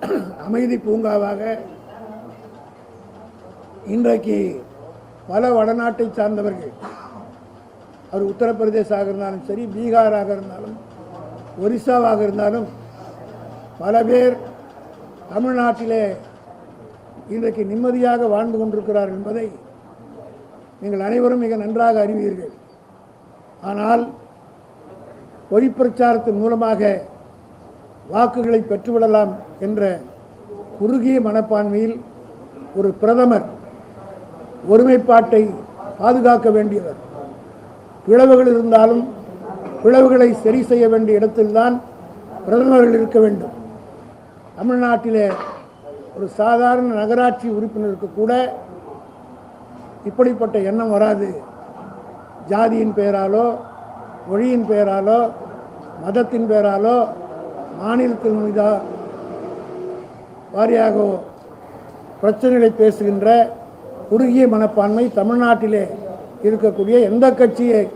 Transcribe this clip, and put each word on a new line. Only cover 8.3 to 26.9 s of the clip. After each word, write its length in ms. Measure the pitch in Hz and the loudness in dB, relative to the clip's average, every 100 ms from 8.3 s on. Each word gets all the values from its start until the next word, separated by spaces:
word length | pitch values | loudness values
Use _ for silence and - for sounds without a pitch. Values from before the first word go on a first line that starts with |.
| 190 233 214 220 220 202 202 | -2 -2 -2 -2 0 0 -2
இருந்தாலும் 440 | 196 196 196 190 - | -4 -6 -8 -8 -8
சரி, 180 | 208 233 | -8 -8
பீகாராக 640 | 202 240 226 220 214 196 196 | -6 0 2 4 2 -2 -6
இருந்தாலும், 400 | 196 190 214 220 - - - - - - - - | -10 -14 -16 -16 -18 -20 -20 -18 -18 -18 -18 -6
ஒரிசாவாக 580 | 202 240 - 247 233 214 | -4 -2 0 2 2 2
இருந்தாலும், 460 | 208 202 208 233 202 - - - - - - - - - - - | 0 -2 -2 -2 -6 -12 -20 -20 -20 -20 -20 -18 -18 -20 -20 -8
பல 240 | 180 226 | 0 2
பேர் 320 | 226 247 247 247 - - - - - - - - - | 4 4 4 0 -6 -18 -20 -20 -20 -20 -20 -20 -10
தமிழ்நாட்டிலே 840 | 190 254 247 240 226 226 226 208 - - - - - - - - - - - - | -4 -2 0 0 -2 -2 -2 -2 -6 -14 -20 -20 -20 -20 -20 -20 -20 -20 -20 -10
இன்றைக்கு 360 | 226 226 226 196 | -6 -4 -4 -4
நிம்மதியாக 600 | 220 247 247 247 240 233 | -4 -2 0 0 0 0
வாழ்ந்து 300 | 208 233 220 | 0 -2 -4
கொண்டிருக்கிறார் 520 | 226 214 214 202 196 | -4 -4 -2 -2 -2
என்பதை 420 | 190 208 226 220 - - - - - - - - - - - - - | -6 -8 -8 -8 -12 -20 -20 -20 -20 -20 -20 -20 -20 -20 -20 -20 -14
நீங்கள் 180 | 196 196 | -8 -6
அனைவரும் 400 | 196 240 247 247 | -2 0 2 0
மிக 160 | 226 226 | -2 -4
நன்றாக 440 | 208 226 233 220 | -4 0 2 2
அறிவீர்கள். 540 | 208 214 202 185 160 - - - _ - - - - - - - | 0 -2 -4 -6 -10 -16 -20 -20 _ -20 -20 -20 -20 -20 -20 -16
ஆனால் 420 | 190 202 214 233 247 - - - - - - - - - - - - - - | -10 -4 0 0 0 -10 -20 -20 -20 -20 -20 -20 -20 -20 -20 -20 -20 -20 -2
பொய் 200 | 208 262 | 0 2
பிரச்சாரத்தின் 720 | - 247 226 240 226 226 202 | 2 -2 0 0 0 -2 -2
மூலமாக 600 | 226 226 226 202 208 | -2 0 0 0 0